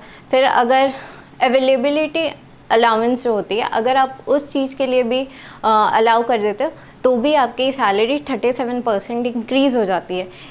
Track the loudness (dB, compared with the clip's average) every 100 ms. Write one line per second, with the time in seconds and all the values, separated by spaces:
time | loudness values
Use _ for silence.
0 | -8 -20 -2 2 2 2 2 2 2 -2
1 | -14 -20 -20 -2 2 2 2 2 0 0
2 | -2 -2 -4 -6 -16 -18 -2 2 2 2
3 | 0 0 0 -2 -2 -4 -2 -2 0 2
4 | 0 -4 -2 -2 -2 -4 -4 -4 0 0
5 | 0 -2 -4 -12 -20 -4 0 2 2 2
6 | 4 2 2 0 0 -2 -4 -6 -18 -2
7 | 0 2 2 2 0 0 -2 0 0 2
8 | 0 -2 -4 -2 -2 -2 -4 -4 -2 -2
9 | -4 -4 -4 -4 -2 2 2 2 0 -2
10 | -4 -6 -8 -14 -6